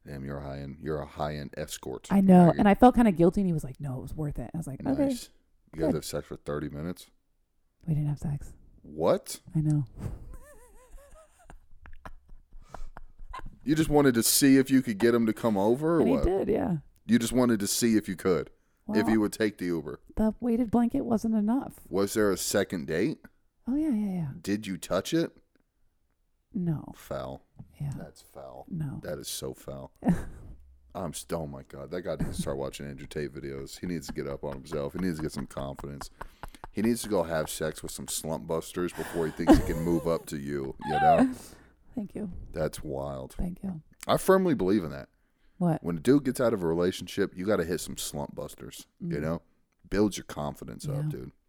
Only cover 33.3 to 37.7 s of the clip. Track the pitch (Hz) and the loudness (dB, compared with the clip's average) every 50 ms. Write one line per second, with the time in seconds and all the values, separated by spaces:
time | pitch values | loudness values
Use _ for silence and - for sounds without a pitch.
33.3 | 65 69 65 69 69 67 69 67 - - - 90 87 80 69 - - 78 76 69 | -8 -10 -10 -10 -10 -10 -12 -12 -12 -10 -8 -6 -6 -6 -6 -8 -8 -8 -6 -6
34.3 | 69 69 - 73 69 67 67 73 80 73 71 73 - - 90 92 82 78 78 76 | -8 -8 -8 -8 -10 -10 -10 -8 -6 -4 -4 -4 -4 -2 -2 -2 -2 -2 -4 -6
35.3 | - - 67 - - 73 67 69 69 - - 71 71 69 - - - - - - | -6 -6 -10 -8 -8 -8 -8 -8 -8 -10 -12 -12 -12 -12 -14 -16 -14 -16 -16 -16
36.3 | - _ - - - - - - - - 101 117 120 117 - 107 104 92 85 82 | -14 _ -16 -16 -14 -16 -18 -10 -6 -2 0 0 0 0 -2 -2 0 0 0 0
37.3 | 82 80 78 - - - 80 78 | 0 -2 -2 -4 -6 -4 -4 -4